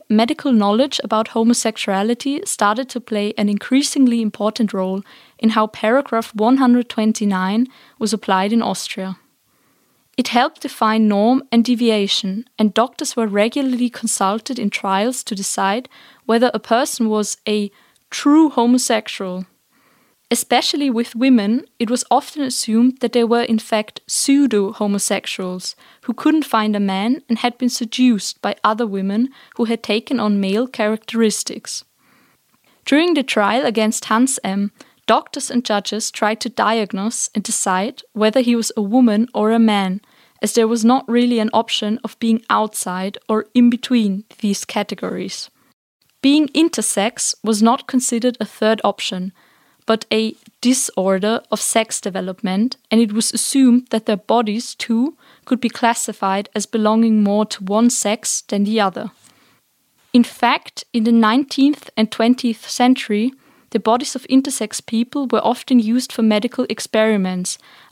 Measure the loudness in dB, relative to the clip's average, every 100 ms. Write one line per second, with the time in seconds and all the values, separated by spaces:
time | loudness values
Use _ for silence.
0 | 0 0 2 -2 2 2 4 2 0 -2
1 | -2 -2 0 0 2 2 -2 -4 -2 -2
2 | 0 -2 -4 -6 -6 0 0 0 -4 -10
3 | -6 -4 -2 -2 -2 -2 0 0 2 2
4 | 2 2 -2 -2 -4 0 -2 -2 -4 -4
5 | -8 -20 _ _ 0 2 0 0 0 2
6 | 0 -4 -4 -2 2 4 4 2 0 -2
7 | 0 0 0 0 0 0 -2 -6 _ _
8 | -4 -4 0 0 2 0 0 -4 -8 -8
9 | -10 -10 _ _ _ _ _ _ _ _
10 | _ -6 0 2 0 -2 -12 -2 0 2
11 | 2 2 2 2 2 0 2 2 2 2
12 | 0 -2 -4 -6 -10 0 2 2 0 -2
13 | -8 -4 -2 0 0 0 -2 0 -2 -2
14 | -6 -2 -2 -2 -6 -4 -4 -4 -2 0
15 | 0 -4 -8 -8 -6 -2 -2 -2 -6 -20
16 | -20 _ -2 2 2 0 0 0 0 -2
17 | -2 0 -2 -6 -4 -4 -4 -10 _ _
18 | _ -2 4 4 4 2 2 2 2 -2
19 | -2 -10 -8 -8 -12 _ _ _ _ _
20 | _ _ _ -4 0 0 0 -2 -2 -2
21 | -4 0 4 4 4 -2 -4 _ -4 -4
22 | 0 -2 -2 -6 -6 -4 -2 2 2 2
23 | -2 0 2 0 0 -2 -2 -4 -4 -12
24 | -8 -4 2 4 4 2 -2 -2 -2 -2
25 | -2 -4 -4 -8 -8 -8 -12 -14 _ _
26 | -10 -2 2 2 0 0 0 0 0 0
27 | -2 -2 -2 -2 -2 -2 -4 -4 -6 2
28 | 2 2 -2 -8 -6 -2 -2 0 -2 -4
29 | -4 -2 -2 -6 -16 -4 -4 -2 -2 -4
30 | -2 -2 0 0 0 -2 -2 -2 -2 -2
31 | -4 0 0 0 -8 -12 -12 -14 -14 _
32 | _ _ _ _ _ _ _ _ 0 2
33 | 4 2 0 0 2 2 0 0 0 -2
34 | 0 2 2 0 -4 -4 -4 -8 -20 _
35 | 0 0 0 -10 -4 -4 -2 -2 -2 -6
36 | -6 -2 -2 -2 -6 0 0 2 -2 -4
37 | -4 -4 -6 -6 -4 -4 -2 -2 -2 -8
38 | -14 0 2 2 2 0 -2 -4 0 4
39 | 4 4 0 0 2 4 4 4 0 -4
40 | -10 _ _ _ -2 2 2 2 4 2
41 | 2 0 2 2 0 0 -2 -4 -4 -4
42 | -8 -4 0 0 0 0 0 -4 -8 -6
43 | -6 -10 -4 -4 0 4 4 4 0 0
44 | 0 -2 -8 -6 -4 -4 -4 -6 -6 -8
45 | -8 -8 -10 -12 -14 _ _ _ _ _
46 | _ _ 2 4 2 2 0 0 -2 -2
47 | -2 -2 -6 -4 -2 2 4 2 -2 -2
48 | -2 -2 -2 -2 -8 -2 0 2 0 -2
49 | -6 -6 -8 -12 _ _ _ _ -2 -2
50 | 0 -2 -2 -6 -20 _ 0 0 -2 -2
51 | 0 0 0 -2 -4 -4 0 0 -2 -4
52 | -6 -6 -8 -6 -4 0 -2 -4 _ 2
53 | 2 0 -2 -4 -2 4 6 4 2 -4
54 | -2 -4 0 0 0 -4 -8 -12 -4 0
55 | 0 -4 _ _ -4 -2 -2 0 0 0
56 | -6 -4 -2 -2 -4 -8 -4 0 2 4
57 | 4 4 2 2 0 -4 -4 2 2 2
58 | -2 -4 -4 -8 -4 -2 0 0 0 -2
59 | -12 -14 _ _ _ _ _ _ _ _
60 | _ 2 2 0 0 0 -4 -18 -6 -2
61 | 2 4 4 2 0 2 2 2 -6 -2
62 | -2 2 2 2 0 -4 -8 2 2 2
63 | 0 -2 -2 -4 _ _ _ -2 2 0
64 | 0 -10 0 0 2 -4 -6 -8 -4 -2
65 | -2 -4 0 0 0 -2 2 2 4 0
66 | -2 0 2 2 0 -4 -4 -6 -2 0
67 | 2 2 0 -4 -6 -10 _ -20 _